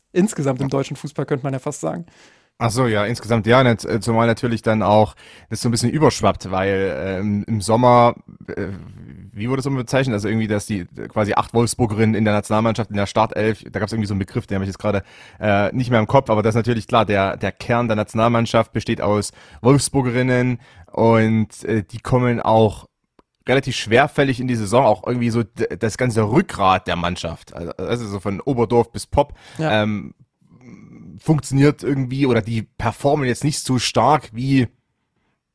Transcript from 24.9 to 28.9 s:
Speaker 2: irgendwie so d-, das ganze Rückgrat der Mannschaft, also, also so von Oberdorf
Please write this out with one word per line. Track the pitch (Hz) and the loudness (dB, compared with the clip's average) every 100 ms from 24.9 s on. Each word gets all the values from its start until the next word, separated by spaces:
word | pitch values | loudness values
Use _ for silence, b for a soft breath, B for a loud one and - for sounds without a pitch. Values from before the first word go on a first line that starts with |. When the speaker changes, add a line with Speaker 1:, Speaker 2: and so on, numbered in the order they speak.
| 104 - | 2 -2
Speaker 2:
irgendwie | 123 120 | -2 0
so | 117 | -2
d-, | 113 - - 87 | -4 -4 -6 -4
das | 110 - | -4 -2
ganze | 127 110 107 | -2 0 2
Rückgrat | 147 190 - 95 92 - | 2 2 2 2 2 0
der | 85 | -4
Mannschaft, | 87 87 82 80 - | -4 -6 -8 -12 -16
also, | - 85 | -14 -12
also | - 87 120 107 | -8 -6 -6 -6
so | 101 | -6
von | 104 95 | -6 -6
Oberdorf | - 120 107 120 110 | -4 -2 2 2 0